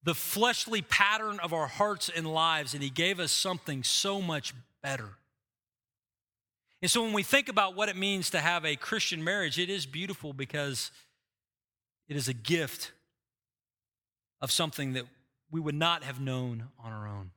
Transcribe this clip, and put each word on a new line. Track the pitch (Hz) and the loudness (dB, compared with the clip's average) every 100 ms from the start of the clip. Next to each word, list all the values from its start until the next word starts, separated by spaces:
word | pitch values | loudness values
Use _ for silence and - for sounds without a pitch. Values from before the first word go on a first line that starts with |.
the | 147 | 0
fleshly | 160 - 202 240 233 - 220 | -2 -2 2 2 2 0 -2
pattern | 165 - 202 214 214 208 | 2 6 6 4 0 -4
of | 170 | -2
our | 165 143 | 0 -2
hearts | - 208 196 - | 2 2 2 -2
and | 165 160 | -2 0
lives, | 160 165 156 139 | 4 4 4 0
and | 143 | -4
he | 139 | -4
gave | 131 175 190 | 0 0 2
us | 160 | 0
something | - 196 180 - 135 | 0 0 -2 -4 -2
so | 120 - 202 202 | 0 2 2 0
much | 180 156 - 127 - _ | -2 -2 -6 -12 -20 _
better. | 139 135 107 98 _ _ _ _ _ _ _ _ _ _ _ _ _ _ _ _ | -6 -6 -6 -16 _ _ _ _ _ _ _ _ _ _ _ _ _ _ _ _
And | 180 | 2
so | 240 | 2
when | 226 | 4
we | 208 | 2
think | 190 277 277 | 4 4 4
about | 208 190 | 4 4
what | 185 208 | 2 -2
it | 185 | 2
means | 196 196 175 | 0 2 0
to | 175 | 2
have | 156 175 | 2 2
a | 156 143 | 0 -2
Christian | - 220 - 165 | -2 -2 0 -2
marriage, | 160 202 170 143 | -2 0 0 0
it | 175 | -2
is | 196 | -2
beautiful | 135 147 190 190 156 | -4 -6 -6 -8 -10
because | 135 135 147 143 123 - - _ _ _ _ _ _ _ _ _ _ _ | -8 -6 -4 -4 -4 -6 -10 _ _ _ _ _ _ _ _ _ _ _
it | |
is | 147 131 | -4 -2
a | |
gift | 123 107 170 143 - - _ _ _ _ _ _ _ _ _ _ _ _ _ _ _ | -2 0 2 0 -4 -12 _ _ _ _ _ _ _ _ _ _ _ _ _ _ _
of | 135 | -2
something | - 160 - 139 | 0 0 0 -4
that | 127 123 _ _ _ _ | -4 -8 _ _ _ _
we | 160 | -6
would | 151 | -4
not | 147 165 170 | 0 2 2
have | 135 127 | -2 -6
known | 135 127 127 117 120 _ | -4 -2 -4 -6 -8 _
on | 113 | -12
our | 110 104 | -8 -8
own. | 101 95 | -8 -10